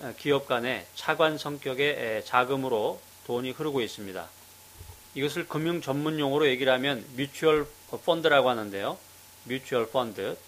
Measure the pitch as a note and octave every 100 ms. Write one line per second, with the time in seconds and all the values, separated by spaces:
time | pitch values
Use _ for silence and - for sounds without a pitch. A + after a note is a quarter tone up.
0 | C3+ A2 D3 C#3 C#3 B2 B2 A2+ F2+ -
1 | - D#3 D#3 D#3 D3 C#3+ C#3 B2+ C#3+ C#3+
2 | A#2 A2 - B2+ B2+ C3+ C3 A2+ B2 F#3
3 | - - - A#2+ B2+ B2 D#3 C#3 G#2+ -
4 | G2 F#2 E2 - - - - - - -
5 | - C#3 C#3+ D#3 E3 D3+ D#3+ E3+ - C#3+
6 | D3+ D#3 C#3 C#3+ D3+ B2+ C3 B2+ C#3 B2
7 | G#2 B2+ C#3 - D#3+ D3+ C#3+ - - A#2
8 | - E3 D#3 C#3+ B2+ A#2 G#2 G2 A2+ F#3
9 | - - - - A#2+ C3 - B2+ A2+ C3
10 | A#2 F#2+ G#2 D#3+